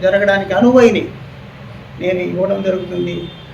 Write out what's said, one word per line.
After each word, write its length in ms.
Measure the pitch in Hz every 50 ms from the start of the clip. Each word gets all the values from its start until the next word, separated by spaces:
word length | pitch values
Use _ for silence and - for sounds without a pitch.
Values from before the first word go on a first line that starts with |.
జరగడానికి 500 | 185 190 196 196 208 202 196 196 190 190 185
అనువైనవి 540 | 190 240 240 254 254 233 226 202 165 - - - - - - - - - - - - - - - - - - - -
నేను 180 | 165 185 190 180
ఇవ్వడం 440 | 180 175 170 175 190 196 196 196
జరుగుతుంది. 600 | 196 190 185 185 175 175 180 175 175 175 170 - - - - - - -